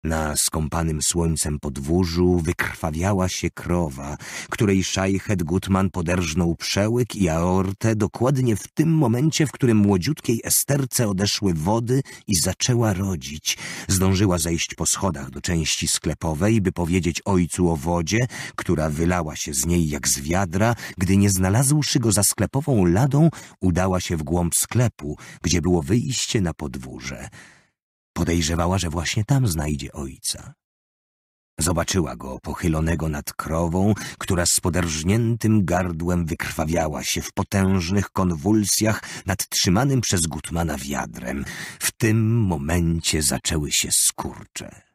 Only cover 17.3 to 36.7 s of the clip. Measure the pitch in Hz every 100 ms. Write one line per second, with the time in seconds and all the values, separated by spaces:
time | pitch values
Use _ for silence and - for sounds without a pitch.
17.3 | 95 85 - 87 82 73 87 82 107 127
18.3 | - - - - 80 78 76 82 90 78
19.3 | 71 - 73 82 87 80 71 67 - 69
20.3 | 87 95 90 110 117 - - 92 98 101
21.3 | 95 92 107 135 151 143 143 117 101 95
22.3 | - 90 139 147 120 87 90 139 139 165
23.3 | - - - 95 85 95 92 - 85 73
24.3 | 87 87 - - 110 120 - 73 - -
25.3 | - 90 85 82 87 71 110 127 123 -
26.3 | 120 87 76 76 64 64 64 62 62 64
27.3 | - - - _ _ _ _ _ - 82
28.3 | 82 78 85 87 95 90 80 78 - 107
29.3 | 139 123 80 76 73 69 73 69 65 -
30.3 | - 127 - _ _ _ _ _ _ _
31.3 | _ _ - 80 82 85 95 76 60 67
32.3 | 65 - 76 87 80 80 80 80 73 -
33.3 | - - 80 85 90 98 104 - - -
34.3 | 90 87 - 92 85 87 78 80 110 117
35.3 | 117 110 110 87 90 92 82 85 87 82
36.3 | 85 - - 78